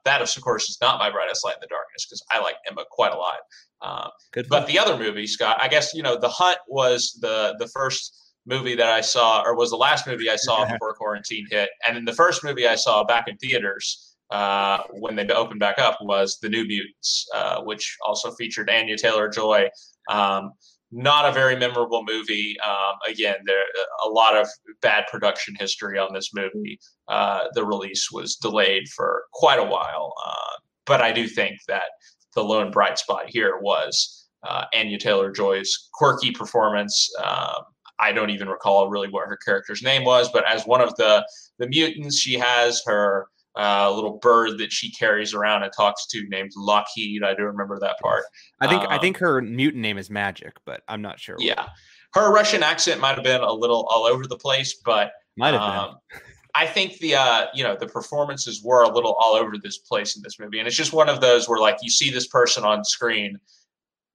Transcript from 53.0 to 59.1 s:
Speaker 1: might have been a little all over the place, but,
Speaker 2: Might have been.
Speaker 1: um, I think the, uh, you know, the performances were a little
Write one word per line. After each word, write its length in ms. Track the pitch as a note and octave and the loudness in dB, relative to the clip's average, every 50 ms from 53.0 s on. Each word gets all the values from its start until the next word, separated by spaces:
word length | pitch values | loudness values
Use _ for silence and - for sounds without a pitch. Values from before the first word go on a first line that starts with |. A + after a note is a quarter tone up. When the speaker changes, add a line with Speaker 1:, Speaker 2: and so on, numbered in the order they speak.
Speaker 1:
might 160 | C3+ C#3 C3+ | 0 0 0
have 80 | B2 A#2 | 0 0
been 160 | B2+ B2+ B2 | 2 2 2
a 120 | A#2+ A#2 | 2 0
little 320 | A2+ A2 A#2+ A#2+ A#2 A2+ - - | 0 0 2 2 2 2 2 2
all 140 | A2+ A2+ A2+ | 2 4 4
over 240 | A#2+ B2+ C3 C3 C3 | 4 2 2 -2 -8
the 80 | A#2+ | -12
place, 380 | - - C#3 C3+ C3+ C3 C3+ - _ - | -8 -2 -2 -2 0 -2 -4 -8 _ 0
but, 260 | A#2+ A2+ G#2 G#2 - - - _ _ - | 0 2 2 2 0 -4 -18 _ _ -4
Speaker 2:
Might 180 | A2 B2+ D3+ C#3 | 0 2 2 2
have 60 | G#2 | 2
been. 200 | G#2 G2+ G2+ G2+ G2+ - - | 0 0 -2 -2 -4 -6 -10
Speaker 1:
um, 40 | _ _ _ - - - - - _ _ _ - | _ _ _ -20 -20 -20 -20 -20 _ _ _ 0
I 120 | D3 E3 D#3+ | 0 0 0
think 300 | - G#3 F#3+ F#3 - - | 0 -2 -2 -2 -4 -6
the, 180 | E3 D#3 C#3 | -2 2 2
uh, 300 | C3+ C3 B2 A#2 A2 - - | 4 4 4 4 2 0 -2
you 120 | B2+ C3+ B2+ | -4 -4 -2
know, 100 | G#2+ G2+ | -2 -2
the 120 | - A2 G2+ | -4 -6 -8
performances 720 | - A#2 - - D3 D3 C#3+ C#3+ C3+ C3 - A#2+ G#2+ G#2 | -8 -12 -10 -6 -4 -4 -2 -4 -4 -8 -8 -8 -8 -8
were 200 | G#2 A#2+ B2+ B2 | 0 4 6 6
a 60 | A#2 A#2 | 6 6
little 260 | A2 A#2+ A#2+ A2 | 4 2 2 2